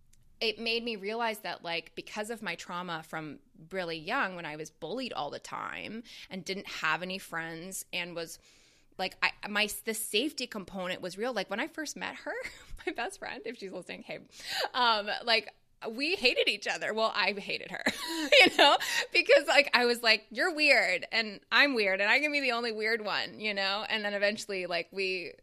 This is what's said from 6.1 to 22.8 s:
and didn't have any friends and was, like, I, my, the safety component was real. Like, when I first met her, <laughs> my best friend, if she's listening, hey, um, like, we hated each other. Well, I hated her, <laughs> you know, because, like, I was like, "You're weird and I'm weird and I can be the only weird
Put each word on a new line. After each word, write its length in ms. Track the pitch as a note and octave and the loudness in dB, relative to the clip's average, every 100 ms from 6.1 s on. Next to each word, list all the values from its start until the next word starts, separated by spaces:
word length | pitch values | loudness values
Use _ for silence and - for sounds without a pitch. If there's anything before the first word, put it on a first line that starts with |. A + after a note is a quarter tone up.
| - - | -18 -14
and 140 | F#3+ F3 | -12 -8
didn't 220 | F#3+ G3 | -8 -8
have 360 | - D#3+ D#3+ | -4 -2 0
any 140 | F#3 F#3+ | -2 -8
friends 680 | - E3 E3 E3 F3+ F#3 - | -8 -8 -6 -8 -10 -12 -8
and 240 | F3+ F3 E3+ | -8 -6 -6
was, 240 | E3+ - - _ _ _ _ - | -8 -10 -20 _ _ _ _ -6
like, 200 | F#3+ - | -6 0
I, 100 | F#3+ - - | -2 -2 -4
my, 200 | G#3 G#3+ - - | 0 0 -2 -6
the 80 | |
safety 540 | A3 - G#3 D4 - B3+ | -6 -2 0 0 -4 -8
component 540 | A3 F3+ G3 F3+ F3+ | -8 -10 -6 -4 -4
was 160 | F3+ F3+ | -6 -6
real. 160 | A#3+ | -4
Like, 160 | A3 F#3+ | -4 -4
when 100 | G3+ | -4
I 80 | D#4+ | -6
first 300 | - D4 - | -6 -10 -6
met 180 | F#3 - | -8 -8
her, 180 | - G#4+ - - | -8 -8 -8 -12
<laughs> 280 | - - - | -16 -10 -8
my 80 | |
best 260 | D#4+ A#3+ - | -6 -6 -8
friend, 220 | - B3 - | -10 -10 -10
if 120 | B3+ | -10
she's 140 | F#3+ | -10
listening, 300 | F#3 E3+ F#3 | -12 -12 -14
hey, 160 | - E3 - - - - C#5+ | -12 -14 -14 -16 -8 -4 -2
um, 360 | - A#3+ A3 G3+ - A#3+ | 2 4 4 0 -4 2
like, 240 | A3+ A3 - _ - - | 2 2 -14 _ -14 -10
we 260 | A3+ D4 F#4+ | -4 -2 2
hated 320 | B3 D4+ - | 2 4 2
each 180 | G#3 A3+ | 0 -2
other. 260 | E3+ D#3+ | -4 -2
Well, 180 | A3 A3 - | 0 0 2
I 160 | F#3+ | 0
hated 380 | G3+ F#3 - - | -2 -4 -8 -6
her, 120 | F3+ - - - | -4 -4 -4 -4
<laughs> 320 | E4 D4+ C#5+ | -2 6 8
you 160 | F#4 - | 8 8
know, 200 | D4 E4 - - - | 6 6 2 -2 0
because, 340 | - E4+ C#5+ C#4+ | 2 8 6 8
like, 220 | C4+ C#4 | 6 6
I 120 | A#3 A#3+ | 6 4
was 180 | A#3 | 4
like, 220 | A#3 A3 - | 4 4 2
"You're 240 | A3 E4+ | -2 0
weird 540 | D4+ D4+ B3+ F#3 F3+ - | 4 6 8 6 2 0
and 280 | A3 A3 G3 - | 0 -2 -4 2
I'm 220 | A#3 C#4+ | 6 6
weird 280 | B3+ G3+ F#3+ | 6 2 4
and 80 | G3+ | 4
I 100 | A#3+ | 4
can 120 | D4+ | 4
be 100 | C#4+ | 2
the 100 | C4+ | 2
only 200 | A#3 A#3+ | 2 0
weird 320 | G#3+ | -2